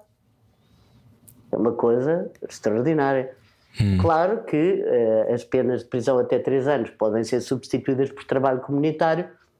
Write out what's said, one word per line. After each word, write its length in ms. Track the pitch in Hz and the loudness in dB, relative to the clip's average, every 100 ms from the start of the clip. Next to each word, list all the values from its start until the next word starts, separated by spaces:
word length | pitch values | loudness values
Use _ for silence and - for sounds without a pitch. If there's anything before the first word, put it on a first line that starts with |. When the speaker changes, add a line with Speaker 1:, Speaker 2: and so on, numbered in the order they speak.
| - _ _ _ _ _ _ _ _ _ - _ - - - | -14 _ _ _ _ _ _ _ _ _ -20 _ -20 -20 -8
Speaker 1:
É 60 | - | -2
uma 160 | 113 | -2
coisa 580 | 117 120 120 135 170 202 - - | 0 0 0 0 -2 -4 -12 -18
extraordinária. 840 | - 110 107 131 156 139 135 127 - _ _ _ - | -6 -2 0 0 0 0 0 -4 -10 _ _ _ -2
Speaker 2:
Hum. 160 | 104 95 | 0 2
Speaker 1:
Claro 440 | 123 160 180 226 | 2 2 2 -2
que, 400 | - 151 165 202 - | -2 0 2 0 0
eh, 460 | 123 113 110 107 | 2 4 2 2
as 100 | 120 | -2
penas 360 | - 131 120 123 | -2 0 0 -2
de 60 | - | -4
prisão 300 | 131 117 127 | -4 0 2
até 200 | 120 123 | 2 0
três 300 | 139 135 131 | 0 0 2
anos 220 | 143 110 | 0 -2
podem 340 | - 110 107 | -2 0 0
ser 160 | 110 123 | 0 -2
substituídas 680 | 117 127 - 131 - 131 139 | -2 -4 -2 -4 0 0 -2
por 140 | - | -4
trabalho 360 | - 131 135 131 | -2 0 2 0
comunitário, 680 | - 143 151 156 165 160 185 - _ _ | -2 0 0 2 0 0 -4 -12 _ _